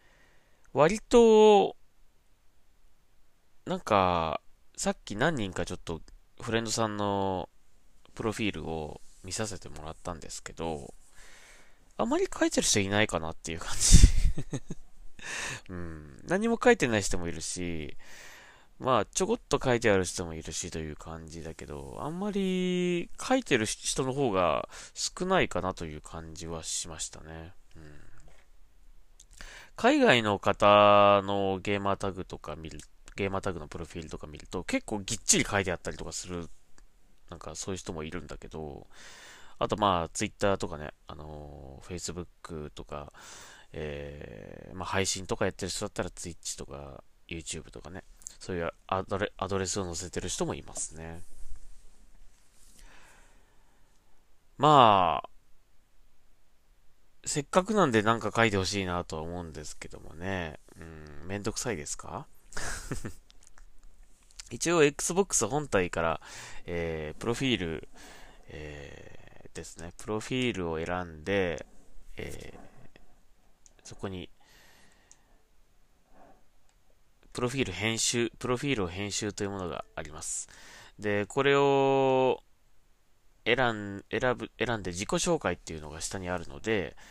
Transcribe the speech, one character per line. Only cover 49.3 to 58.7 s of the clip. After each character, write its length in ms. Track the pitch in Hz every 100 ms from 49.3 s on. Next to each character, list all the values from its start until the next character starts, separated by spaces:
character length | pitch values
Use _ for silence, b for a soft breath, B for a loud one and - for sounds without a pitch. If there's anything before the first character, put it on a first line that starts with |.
| -
ア 100 | 95
ド 100 | 98
レ 80 | 95
ス 140 | 104
を 40 |
載 120 | 90 85
せ 140 | 90
て 100 | 92
る 80 | 90
人 160 | -
も 100 | 165
い 80 | 76
ま 120 | -
す 200 | - -
ね。 280 | - 82 170 - - - - - - - - - - - - - - - b b b b b b b b b b b b - - - _ - - -
ま 640 | 143 147 113 101 87 71
あ、 40 | - - - - - - - - - - - - - - _ - - - - -
せ 160 | - 151
っ 40 |
か 200 | 143 185
く 100 | 185
な 120 | 214 160
ん 60 |
で 100 | 110
な 120 | 104
ん 60 | 117
か 100 | 107
書 100 | 113
い 60 | 113
て 80 | 101
ほ 60 |
し 180 | 92